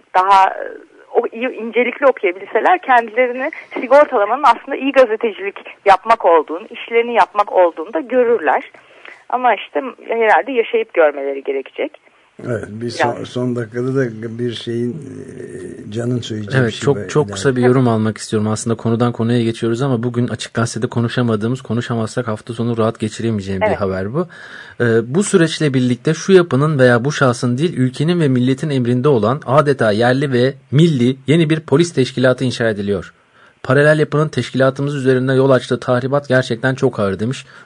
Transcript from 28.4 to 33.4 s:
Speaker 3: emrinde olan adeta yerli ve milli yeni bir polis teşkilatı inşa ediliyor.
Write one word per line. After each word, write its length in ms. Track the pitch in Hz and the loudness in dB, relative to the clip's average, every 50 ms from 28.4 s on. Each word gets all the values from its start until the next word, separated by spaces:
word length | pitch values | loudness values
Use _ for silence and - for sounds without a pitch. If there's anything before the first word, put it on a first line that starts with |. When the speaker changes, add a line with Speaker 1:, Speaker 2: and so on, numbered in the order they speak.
| 123 127 135 131 - 160 | 2 2 0 0 -2 -2
Speaker 3:
emrinde 380 | 143 131 123 117 123 123 123 151 | -2 0 0 2 0 2 4 4
olan 320 | 143 117 101 107 127 147 - | 4 4 4 2 0 0 -2
adeta 460 | - 127 147 147 147 139 127 120 110 104 | 0 2 2 4 2 2 2 2 2 2
yerli 400 | 107 117 123 127 135 147 143 131 | 2 2 2 2 2 0 0 2
ve 220 | 120 123 131 139 - _ _ | 2 2 0 0 -4 _ _
milli 460 | - 139 165 175 156 127 120 123 131 - - | 2 4 4 4 4 4 2 2 0 0 0
yeni 240 | - 143 170 165 151 | 0 2 2 2 2
bir 100 | 160 156 | 0 -2
polis 320 | - - - 143 170 170 - | 0 0 2 2 2 2 0
teşkilatı 520 | - 127 127 - - 127 127 127 - 139 | 0 -2 0 0 2 2 2 2 2 0
inşa 240 | 127 120 - 120 113 | -4 -2 -2 -2 -2
ediliyor. 440 | 107 98 101 101 101 92 82 - - _ _ _ _ _ | -2 -2 -2 -4 -4 -4 -6 -8 -16 _ _ _ _ _